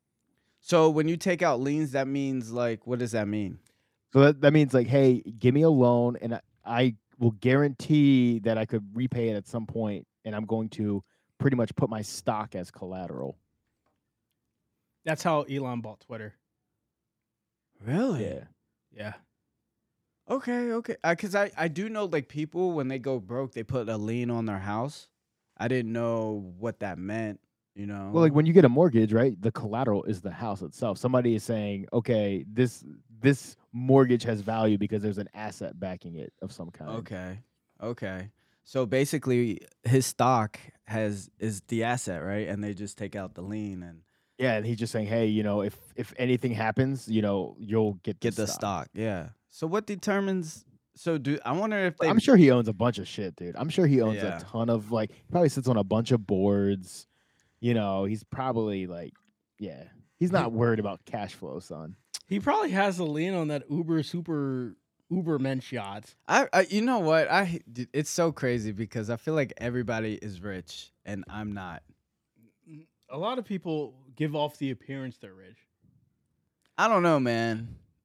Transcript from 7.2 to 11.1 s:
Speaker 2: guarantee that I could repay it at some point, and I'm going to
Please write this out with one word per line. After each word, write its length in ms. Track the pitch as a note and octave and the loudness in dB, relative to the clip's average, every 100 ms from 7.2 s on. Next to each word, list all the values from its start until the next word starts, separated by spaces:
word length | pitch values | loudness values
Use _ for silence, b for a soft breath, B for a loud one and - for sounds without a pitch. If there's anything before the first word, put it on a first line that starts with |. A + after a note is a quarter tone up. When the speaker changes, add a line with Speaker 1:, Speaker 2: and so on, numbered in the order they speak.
| A#2 | 0
Speaker 2:
guarantee 1040 | G#2 B2+ C#3 C#3+ B2+ - D3+ C#3+ C3 B2 A2+ | 2 2 4 2 0 2 6 8 6 4 2
that 180 | A2+ A2 | 0 0
I 60 | A2 | 0
could 180 | A2+ G2+ | -2 -4
repay 340 | A2+ B2+ A#2+ A2+ | -4 -4 0 -2
it 60 | G#2 | -2
at 100 | - | -6
some 200 | A#2 G#2+ | -8 -6
point, 400 | A2+ G#2+ G2+ - _ | -4 -4 -4 -10 _
and 100 | A2 | -8
I'm 100 | G#2 G#2 | -6 -4
going 220 | A2+ A2 | -4 -4
to 320 | - G#2 G2+ - | -4 -2 -2 -6